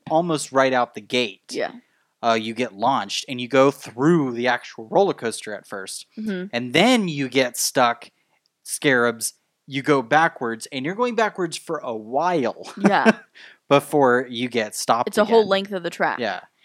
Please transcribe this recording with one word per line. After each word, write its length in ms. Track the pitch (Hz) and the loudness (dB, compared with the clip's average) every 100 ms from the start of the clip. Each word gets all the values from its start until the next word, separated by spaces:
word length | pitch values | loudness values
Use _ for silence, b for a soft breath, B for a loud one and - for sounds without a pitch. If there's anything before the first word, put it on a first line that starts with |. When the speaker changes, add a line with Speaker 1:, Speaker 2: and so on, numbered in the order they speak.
| - | -2
Speaker 1:
almost 420 | 156 175 156 - | 0 2 -2 0
right 220 | 135 131 | 2 4
out 200 | 127 120 | 2 0
the 80 | - | -4
gate. 420 | 104 123 117 95 _ | -4 -2 -2 -6 _
Speaker 2:
Yeah. 200 | 247 101 240 _ _ _ _ | -6 -6 -8 _ _ _ _
Speaker 1:
Uh, 120 | 117 113 | 0 0
you 140 | 110 | -2
get 200 | 113 123 | -6 -6
launched, 500 | 98 117 131 101 - - | -2 0 0 -2 -8 -8
and 100 | 127 | -10
you 80 | 120 | 0
go 240 | 131 135 | 4 4
through 640 | 139 - 113 147 175 135 | 2 -14 0 2 4 2
the 140 | 117 123 | -2 0
actual 380 | 120 - - 113 | -2 -4 -18 -2
roller 240 | 180 196 | 2 2
coaster 400 | 139 120 107 - | 0 -6 -6 -10
at 120 | 101 - | -14 -12
first. 400 | 101 95 - - - | -12 -12 -14 -16 -12
Speaker 2:
Mm-hmm. 300 | 220 185 190 | -8 -8 -6
Speaker 1:
And 220 | 120 123 | -8 -2
then 340 | 131 220 254 185 | 2 4 4 0
you 220 | 143 135 | -2 -2
get 260 | 127 127 - | 0 0 -2
stuck, 560 | - - 120 117 - _ _ _ _ _ | -2 2 2 0 -10 _ _ _ _ _
scarabs. 720 | - - 151 127 120 113 110 - _ _ - | -12 -2 2 4 2 0 -8 -10 _ _ -10
You 120 | 139 | -6
go 200 | 135 143 | 2 0
backwards, 640 | 113 147 165 - 120 113 - | 4 2 2 0 -6 -6 -8
and 140 | 135 135 | -8 -6
you're 100 | 202 | -4
going 200 | 247 226 | -2 0
backwards 420 | 214 202 175 147 | -2 -2 -6 -6
for 200 | - 156 | -8 -8
a 140 | - 110 | -6 -10
while 760 | 107 131 170 175 117 - - | -4 -2 0 0 -2 -4 -14
<laughs> 40 | - | 0
Speaker 2:
Yeah. 400 | 202 185 120 - - B B B _ | 2 6 4 2 -6 B B B _
Speaker 1:
before 560 | 143 - 151 135 123 127 | 2 4 2 4 4 0
you 180 | 117 120 | -6 -4
get 260 | 117 107 - | -2 -4 -6
stopped 320 | - 117 123 | 0 0 0
Speaker 2:
It's 80 | 208 | 0
a 80 | 208 | 4
whole 160 | 226 | 4
Speaker 1:
again. 80 | 202 | 4
Speaker 2:
length 220 | 196 196 | 0 -2
of 100 | 196 | -8
the 60 | 170 | -8
track. 300 | - 170 104 | -4 -4 -2
Speaker 1:
Yeah. 200 | 113 92 - b | -4 -6 -10 b